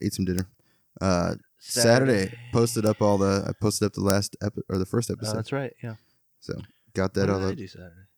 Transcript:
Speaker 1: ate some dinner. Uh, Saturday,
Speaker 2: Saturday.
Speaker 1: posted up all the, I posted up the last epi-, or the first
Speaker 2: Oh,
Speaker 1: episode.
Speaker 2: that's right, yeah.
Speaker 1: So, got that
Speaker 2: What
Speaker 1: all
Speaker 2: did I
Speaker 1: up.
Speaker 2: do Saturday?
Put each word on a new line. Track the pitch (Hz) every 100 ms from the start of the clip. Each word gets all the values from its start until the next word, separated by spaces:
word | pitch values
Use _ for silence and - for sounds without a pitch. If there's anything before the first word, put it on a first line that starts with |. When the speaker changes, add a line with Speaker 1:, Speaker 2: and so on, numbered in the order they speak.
Speaker 1:
ate | 101
some | -
dinner. | 92 90 92 _ _ _ _ -
Uh, | 95 90 87 - - _
Saturday, | - - 117 120 135 107
Speaker 2:
Saturday. | 95 - -
Speaker 1:
posted | 120 117 117
up | 107 107
all | 107 101
the, | 98 98 -
I | -
posted | 107 - 104
up |
the | -
last | 98 98 101 -
epi-, | 104 - -
or | 92
the | 92
first | 156 -
Speaker 2:
Oh, |
Speaker 1:
episode. | - 113 110
Speaker 2:
that's | 110
right, | 139 131 -
yeah. | 120 110 _ _ _ _
Speaker 1:
So, | - - - _ _
got | - 95
that | 95 98
Speaker 2:
What |
Speaker 1:
all | 98
Speaker 2:
did | 95
I |
Speaker 1:
up. | 95
Speaker 2:
do | 95
Saturday? | - 90 87 98